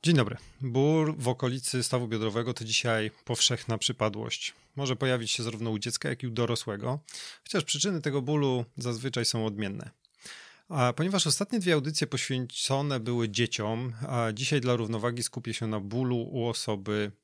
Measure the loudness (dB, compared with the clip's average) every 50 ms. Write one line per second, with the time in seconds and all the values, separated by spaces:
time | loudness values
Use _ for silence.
0 | 6 6 6 6 6 4 0 -8 -12 -18 -12 -8 -6 0 2 4 6 6 6 4
1 | 4 2 0 0 0 0 0 2 0 -2 -2 -2 -4 -2 0 0 0 2 0 0
2 | 0 0 -2 0 0 0 0 0 -2 -2 -4 -6 -4 0 0 2 2 2 2 2
3 | 0 -2 -6 -10 _ -4 0 2 2 2 2 0 -2 -2 -2 0 0 -2 0 2
4 | 0 0 0 -2 -6 -6 -6 -6 -6 -10 -10 _ _ _ _ -4 -2 -2 0 0
5 | 2 2 2 0 0 -2 -2 -2 -2 -4 -4 -4 -2 -2 -2 -2 -2 -2 -4 -2
6 | -2 -4 -4 -4 -4 -4 0 0 0 2 0 -2 -2 -6 -6 -4 -2 -4 -4 -4
7 | -6 -12 -14 -12 -12 -14 -14 -16 _ -2 -2 -2 0 0 0 0 0 0 0 0
8 | 0 0 0 0 0 2 2 2 4 4 2 2 0 -4 _ -6 -4 -4 -4 -2
9 | -4 -4 -2 0 0 2 2 2 0 0 -2 -2 -4 -4 -4 -6 -10 -12 -14 _
10 | _ _ _ _ -18 -16 -16 -16 -18 -20 -20 -20 _ _ 2 4 4 4 4 2
11 | 0 2 2 2 2 2 2 0 0 0 0 0 4 4 4 4 4 0 0 0
12 | -2 0 0 -4 -2 0 -2 -2 -2 -4 -4 -4 0 2 2 2 2 0 0 -2
13 | 0 0 0 0 0 0 2 2 0 2 0 -2 -2 -2 -2 -2 -4 -6 -6 -6
14 | -6 -2 0 0 0 0 0 -2 0 2 2 2 4 4 2 2 2 0 -2 0
15 | 0 -2 -2 -2 -4 -4 -4 -6 -6 -6 -4 -2 -2 -2 -2 -2 -4 -4 -2 -2
16 | 0 0 0 0 -2 -2 -2 -2 0 0 0 -2 -2 -2 -2 -2 -2 -2 0 0
17 | 0 -2 -4 _